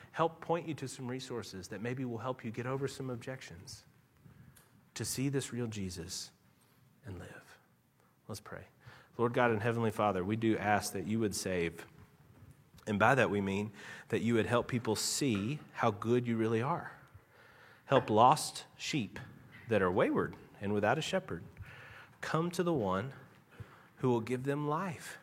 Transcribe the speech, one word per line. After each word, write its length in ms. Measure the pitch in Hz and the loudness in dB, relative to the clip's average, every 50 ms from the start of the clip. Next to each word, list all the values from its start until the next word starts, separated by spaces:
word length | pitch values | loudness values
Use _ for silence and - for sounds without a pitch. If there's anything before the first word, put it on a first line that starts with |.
| - - - | -20 -12 -2
help 280 | - 160 165 165 - | 0 0 0 0 -6
point 260 | - - 165 170 147 | -4 -2 -2 -2 -2
you 60 | 165 143 | -6 -8
to 120 | - 135 | -8 -8
some 200 | 127 - - 131 | -10 -10 -8 -8
resources 600 | 120 127 131 131 - 123 113 95 - - 95 90 | -8 -8 -8 -8 -8 -8 -8 -8 -8 -12 -12 -12
that 140 | - 110 95 | -10 -10 -6
maybe 240 | 110 123 127 135 131 | -4 -4 -4 -4 -4
will 120 | 123 113 | -4 -4
help 260 | 107 117 131 127 - - | -4 -4 -6 -6 -6 -6
you 60 | 110 | -8
get 160 | 107 123 117 | -6 -6 -4
over 220 | 127 135 135 139 | -4 -4 -2 -4
some 220 | 131 - - 135 127 | -4 -4 -6 -8 -6
objections 720 | 123 120 - 135 131 131 - - - 82 - - - - - _ _ _ _ _ _ _ - - - - - - - - _ _ _ - _ _ - | -6 -8 -8 -10 -10 -10 -12 -16 -16 -16 -16 -16 -18 -18 -20 _ _ _ _ _ _ _ -20 -20 -20 -20 -20 -20 -20 -20 _ _ _ -20 _ _ -8
to 100 | - 113 | -6 -4
see 240 | - - 127 135 139 | -4 -2 -2 0 0
this 240 | 135 135 - - - | 0 0 -2 -2 -4
real 140 | 120 120 | -4 -4
Jesus 640 | 110 107 104 95 92 90 87 82 - - - - - _ _ _ _ _ _ _ _ _ _ _ _ _ _ - | -4 -4 -4 -6 -6 -6 -8 -10 -8 -8 -10 -10 -12 _ _ _ _ _ _ _ _ _ _ _ _ _ _ -14
and 120 | 104 95 | -12 -12
live. 100 | 87 92 - - - - - - - _ _ _ _ _ _ _ _ _ _ _ _ _ | -12 -12 -14 -16 -18 -20 -20 -20 -20 _ _ _ _ _ _ _ _ _ _ _ _ _
Let's 140 | - 107 - | -12 -12 -12
pray. 200 | - - 90 87 90 - _ _ - - - - - _ - | -10 -12 -14 -14 -14 -16 _ _ -20 -20 -20 -20 -20 _ -2
Lord 160 | - 120 120 120 | 0 0 2 4
God 180 | 135 123 117 | 4 6 6
and 100 | 113 104 | 4 4
Heavenly 300 | 104 120 117 117 117 110 | 2 2 2 2 0 0
Father, 320 | - - 107 104 95 92 90 | 2 2 2 2 2 2 0
we 120 | 101 110 | 0 0
do 220 | 113 113 110 104 | 2 4 2 2
ask 360 | - 98 104 104 98 - - - | 2 2 2 2 2 2 -2 -6
that 140 | 98 80 | -6 -4
you 120 | 95 110 113 | -2 0 0
would 160 | 110 101 92 | 0 0 -2
save. 500 | - - 95 92 90 85 82 82 - - - - - - - _ _ - - - - - - - _ - _ - - - | -2 -4 -2 0 0 0 -2 -2 -6 -16 -18 -20 -20 -20 -20 _ _ -20 -20 -20 -20 -20 -20 -20 _ -20 _ -20 -12 -6
And 100 | 107 104 95 | -2 2 4
by 160 | 110 120 139 | 6 6 8
that 140 | 131 107 85 | 6 4 4
we 120 | 101 101 | 4 0
mean 300 | 98 98 98 101 104 110 - - - - - - - - | 0 0 0 0 -2 -4 -6 -12 -16 -16 -16 -14 -6 -2
that 120 | 117 92 | -2 0
you 140 | 98 117 117 | 2 4 4
would 100 | 110 104 | 4 4
help 220 | 101 120 120 113 | 4 2 2 2
people 280 | - 131 117 - 113 104 | 0 -2 -2 0 0 0
see 640 | - - - - - 151 135 107 98 101 117 151 147 - - - | 0 0 -2 0 0 0 2 2 0 0 -2 -4 -6 -10 -14 -4
how 180 | - 127 117 | 0 2 2
good 360 | 104 101 - 110 120 123 120 | 2 0 0 2 2 2 2
you 100 | 120 117 | 0 0
really 240 | 110 110 113 117 110 | 0 2 2 2 0
are. 300 | 120 147 170 - - - - - - - - - _ _ _ - - - - - - - - - _ | 0 -2 -4 -4 -6 -10 -14 -16 -20 -20 -20 -20 _ _ _ -20 -20 -20 -20 -20 -20 -20 -20 -12 _
Help 240 | - 135 127 120 - | 4 4 4 4 6
lost 560 | 110 107 120 131 151 - - - - - - - - | 8 10 10 10 8 6 2 -6 -8 -10 -14 -14 -14
sheep 420 | - - - - 143 101 92 - - - - - - - - - - - - | -10 -6 -4 -2 -2 -2 -4 -8 -12 -14 -14 -16 -20 -20 -20 -20 -14 -4 2
that 120 | 110 101 | 2 4
are 100 | 95 90 | 4 4
wayward 440 | 92 113 175 294 294 165 85 76 - - - - - - | 6 4 4 4 4 2 0 0 -2 -10 -18 -20 -14 -8
and 120 | 98 98 104 | -4 0 0
without 240 | 104 101 107 127 | 4 4 4 4
a 40 | 156 | 2
shepherd 420 | 147 - 190 190 - - 85 82 - - - - - - - - - - - - - - - - | 0 -2 -2 -2 -2 -4 -8 -10 -10 -14 -16 -18 -16 -16 -16 -18 -18 -18 -18 -20 -20 -20 -14 -10
come 300 | - - - 156 170 175 | -6 -2 0 0 0 0
to 120 | - - 175 | -2 0 0
the 100 | 175 165 | 2 2
one 380 | 131 104 92 92 95 117 135 135 - - - - - _ _ - - - - - - - - _ | 2 2 2 2 0 -2 -4 -8 -14 -20 -20 -20 -20 _ _ -18 -18 -18 -18 -18 -20 -20 -20 _
who 120 | - 135 127 | -2 0 2
will 120 | 120 117 | 2 2
give 220 | 110 117 127 123 131 | 0 -2 -4 -4 -2
them 240 | 143 143 147 147 | -4 -4 -2 -2
life 500 | 147 151 160 196 185 143 - - - - - | -2 -2 -2 -4 -6 -8 -10 -12 -14 -14 -16